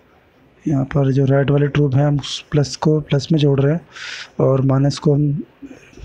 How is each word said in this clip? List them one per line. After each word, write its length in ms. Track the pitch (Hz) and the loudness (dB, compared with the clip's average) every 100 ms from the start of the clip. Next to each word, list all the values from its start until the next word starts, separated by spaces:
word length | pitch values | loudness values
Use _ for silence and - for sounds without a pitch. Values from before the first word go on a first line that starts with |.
| _ _ _ _ _ _ 160 | _ _ _ _ _ _ -4
यहाँ 200 | 139 135 | -2 -2
पर 260 | 143 135 | 0 0
जो 140 | 131 135 | 2 2
red 260 | 139 135 | 2 2
वाली 160 | 143 143 | 2 0
ट्यूब 280 | 147 147 127 | 0 0 2
है, 100 | 147 | 0
हम 140 | 143 | 0
उस 200 | - - - | -4 -12 -4
plus 240 | 151 139 - | -2 -2 -2
को 240 | 156 156 | 0 0
plus 280 | 151 143 - | 0 -2 0
में 80 | 160 | 2
जोड़ 200 | 143 135 | 2 2
रहे 140 | 139 | 2
हैं 120 | 170 - - - - - - | 0 -6 -18 -16 -16 -12 -2
और 220 | 135 135 | 0 2
minus 360 | 135 131 143 - | 2 2 0 0
को 140 | 151 | 0
हम 300 | 143 147 151 - _ - - - - | 2 0 -2 -8 _ -20 -20 -20 -20